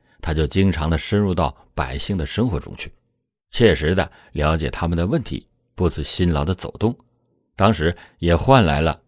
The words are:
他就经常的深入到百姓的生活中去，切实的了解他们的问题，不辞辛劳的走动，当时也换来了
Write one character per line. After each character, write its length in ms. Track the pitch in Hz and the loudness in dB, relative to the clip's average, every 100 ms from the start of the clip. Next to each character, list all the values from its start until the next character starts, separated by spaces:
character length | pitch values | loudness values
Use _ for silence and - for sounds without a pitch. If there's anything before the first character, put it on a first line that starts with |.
| _ - | _ -10
他 120 | - | -4
就 140 | 78 73 | -2 0
经 240 | 95 98 | 2 2
常 180 | 85 80 | 2 0
的 80 | 80 | -2
深 220 | - 101 | 0 0
入 160 | 101 | 0
到 320 | 90 71 - _ | 0 -2 -4 _
百 240 | - 65 69 | -8 -6 -6
姓 180 | - 95 | -6 -4
的 80 | |
生 240 | 73 - 120 | -4 -2 -2
活 120 | 82 | -2
中 160 | - - | -8 -14
去， 160 | - - _ _ _ _ _ | -14 -16 _ _ _ _ _
切 260 | - 113 | 2 4
实 180 | 76 76 | 4 0
的 200 | 95 80 - _ | 0 -2 -8 _
了 240 | 73 73 80 | -2 0 0
解 140 | 78 | -2
他 160 | - 85 | -4 -2
们 100 | 85 | 0
的 80 | |
问 160 | 90 165 | 0 -2
题， 280 | - - _ _ _ | -4 -10 _ _ _
不 140 | - 87 | -2 -2
辞 120 | - | -2
辛 280 | 73 - 87 | -6 0 0
劳 120 | 73 | 0
的 100 | 78 | -2
走 160 | 92 - - | -4 -6 -4
动， 180 | 110 - _ _ _ _ _ - | -4 -4 _ _ _ _ _ 0
当 180 | 104 | 2
时 220 | 104 80 - - - | 2 -2 -4 -14 -4
也 180 | 85 85 | 2 2
换 280 | 131 135 | 6 6
来 160 | 85 71 | 6 2
了 200 | 80 - | 0 -2